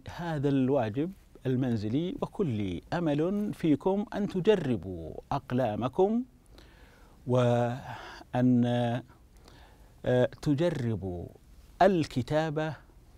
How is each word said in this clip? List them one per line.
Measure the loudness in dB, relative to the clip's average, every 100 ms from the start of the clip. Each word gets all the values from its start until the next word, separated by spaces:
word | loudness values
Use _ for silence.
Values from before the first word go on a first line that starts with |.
| -4 -10
هذا | -6 -2 2
الواجب | 2 2 2 0 -2 -4 -8 -20 -6 -2
المنزلي، | 0 2 0 0 -2 -2 -4
وكل | -6 -2 -2 -2 -4 -6 -6
أمل | -2 0 0 0 -2 -4
فيكم | -2 2 2 2 -2 -4
أن | -4 -4
تجربوا | 0 2 2 2 -2 -4 -10 -10 -12 -6
أقلامكم | -6 -2 -2 0 0 -2 2 2 2 -2 -12 -20 -20 -20 -20 -20 -20 -20 -12 0
وأن، | 2 4 2 0 -4 -10 -14 -14 -18 -6 2 4 4 4 2 0 -2 -6 -20 -20 -20 -20 -20 -20 -20 -20 -6
آه، | 0 2 2 0
تجربوا | -2 0 0 0 -2 -4 -6 -8 -10 -16 -20 -20 -20 4
الكتابة، | 4 4 0 -4 -2 -2 0 -4 -6 -8 -16 -20 -20